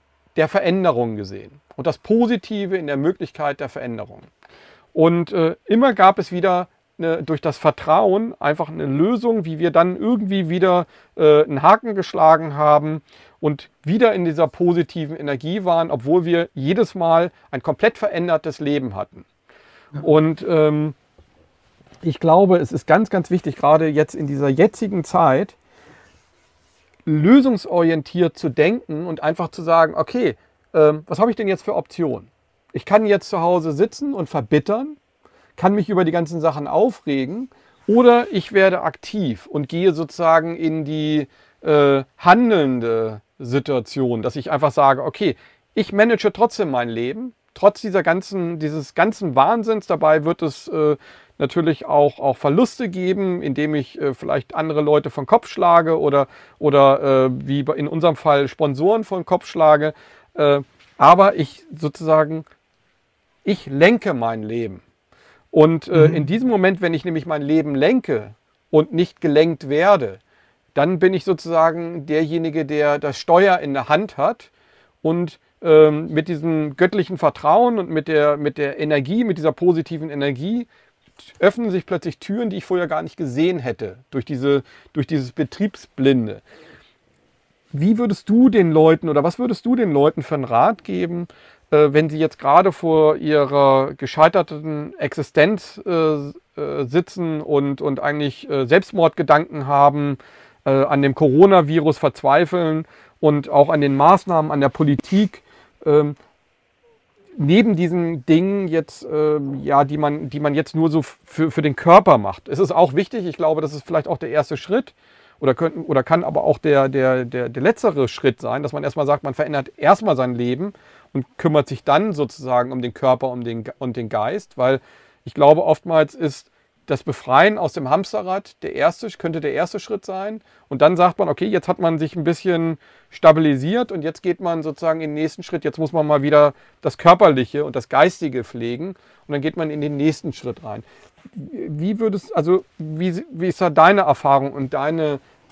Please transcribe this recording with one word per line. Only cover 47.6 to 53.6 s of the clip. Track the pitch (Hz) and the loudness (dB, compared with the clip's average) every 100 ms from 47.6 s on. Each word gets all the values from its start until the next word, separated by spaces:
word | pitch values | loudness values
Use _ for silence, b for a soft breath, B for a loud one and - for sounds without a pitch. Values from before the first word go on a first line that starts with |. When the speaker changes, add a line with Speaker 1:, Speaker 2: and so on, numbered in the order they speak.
| 202 - | -2 -2
Speaker 1:
dieser | 220 185 | -6 -4
ganzen, | 165 180 - 196 170 165 | -2 -4 -6 -8 -8 -8
dieses | 151 156 135 - | -8 -8 -10 -2
ganzen | 202 - 180 131 | -2 -2 -4 0
Wahnsinns. | 151 233 220 214 - | 0 0 -2 -6 -4
Dabei | 160 156 156 | 0 2 2
wird | 151 170 | 0 -4
es, | 160 - - | -6 -8 -10
äh, | 160 151 143 b b b - | -2 -2 -2 b b b -8
natürlich | 139 175 160 156 - | -4 -2 -2 -2 0
auch, | 147 147 - | 2 2 0
auch | 139 127 | -4 -2
Verluste | 143 165 247 - 226 | 0 2 0 -2 -8
geben, | 185 180 190 190 175 | -6 -4 -2 -4 -4
indem | 147 135 | -6 -4